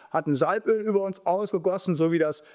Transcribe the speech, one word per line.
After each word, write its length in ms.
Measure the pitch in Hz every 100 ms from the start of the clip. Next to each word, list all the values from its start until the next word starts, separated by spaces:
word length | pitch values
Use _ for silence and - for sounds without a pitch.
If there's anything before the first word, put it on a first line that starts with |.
| -
hat 160 | 160 156
ein 80 |
Salböl 480 | 139 156 214 - 220
über 220 | 214 196
uns 200 | 196 185
ausgegossen, 720 | - 185 202 185 180 185 196
so 180 | 156 165
wie 60 | 170
das 260 | 156 - -